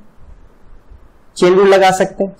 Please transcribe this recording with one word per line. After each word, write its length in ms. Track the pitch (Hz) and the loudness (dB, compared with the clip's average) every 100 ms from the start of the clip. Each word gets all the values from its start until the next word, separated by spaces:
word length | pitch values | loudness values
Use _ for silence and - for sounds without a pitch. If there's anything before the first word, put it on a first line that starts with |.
| - _ - - - _ - - _ - - _ - - | -20 _ -20 -20 -20 _ -20 -20 _ -20 -20 _ -20 -4
chain 180 | 180 | 0
rule 140 | 185 202 | 2 2
लगा 220 | 190 190 | 2 2
सकते 320 | 185 190 - | 0 -6 -6
हैं। 120 | 196 | -10